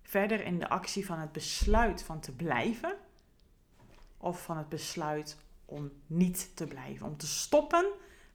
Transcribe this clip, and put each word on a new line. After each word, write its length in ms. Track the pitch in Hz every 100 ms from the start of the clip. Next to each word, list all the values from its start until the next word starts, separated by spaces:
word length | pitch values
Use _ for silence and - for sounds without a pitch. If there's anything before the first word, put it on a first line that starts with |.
Verder 440 | - 196 202 214 -
in 140 | 175
de 100 | -
actie 360 | 185 180 196 196
van 140 | 165
het 120 | 151
besluit 720 | 151 - - - 214 233 170
van 160 | - 156
te 160 | - 123
blijven 600 | 165 120 160 226 339 392 - - _ _ _ _ _ - - - - -
of 260 | 180 175
van 140 | - 160
het 120 | 151
besluit 680 | 156 - - 151 151 151 - - - -
om 260 | 147 143 - -
niet 480 | 165 180 180 - -
te 120 | 151
blijven, 380 | 135 131 135 -
om 120 | 151
te 100 | 147
stoppen 580 | - - 302 302 339 392 403 - - -